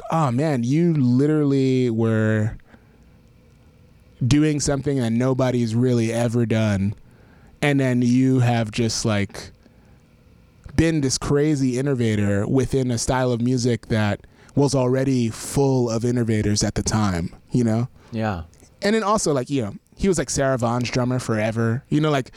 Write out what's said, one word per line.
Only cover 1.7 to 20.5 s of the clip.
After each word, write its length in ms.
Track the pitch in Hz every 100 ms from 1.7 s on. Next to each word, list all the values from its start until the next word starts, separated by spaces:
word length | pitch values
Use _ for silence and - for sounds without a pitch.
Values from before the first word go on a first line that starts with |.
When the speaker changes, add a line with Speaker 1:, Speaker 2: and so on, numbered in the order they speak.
| 131 123
Speaker 1:
were 640 | 113 113 110 110 110 107 - - - - - - - - - - - - - - - - - 123
doing 340 | 143 156 147
something 400 | 147 139 139 139
that 120 | 117
nobody's 640 | 113 127 131 131 123 117 113
really 360 | 127 120 113
ever 320 | 113 120 117 117
done. 480 | 110 110 98 98 107 - - - - - -
And 160 | 147 139
then 220 | 135 123
you 380 | 123 123 131 131
have 300 | 120 117 110
just, 340 | 107 117 - 117
like, 460 | 104 98 - - - - - - - _ _ - - - - - -
been 260 | 160 160
this 160 | 135 -
crazy 600 | - 143 151 147 131 123
innovator 720 | 143 131 117 104 101 101 107
within 420 | 135 127 139 127
a 80 | 117
style 340 | - 131 127
of 100 | 120
music 460 | 120 127 123 117 -
that 340 | 113 107 101 - - - -
was 180 | 139
already 560 | 139 127 127 135 131 117
full 600 | 104 - - 139 131 120
of 140 | 113
innovators 600 | 120 123 113 110 104 107
at 120 | 107 -
the 80 |
time," 520 | 101 107 104 87 90 - -
you 120 | 127
know? 240 | 117 110 123 - -
Speaker 2:
Yeah. 320 | 113 110 92 82 - - -
Speaker 1:
And 140 | 196 220
then 80 |
also, 300 | 202 214 190
like, 160 | 143 127
you 120 | 139
know, 140 | 104 - _ -
he 120 | 190
was, 100 | 160
like, 120 | 139
Sarah 280 | - 135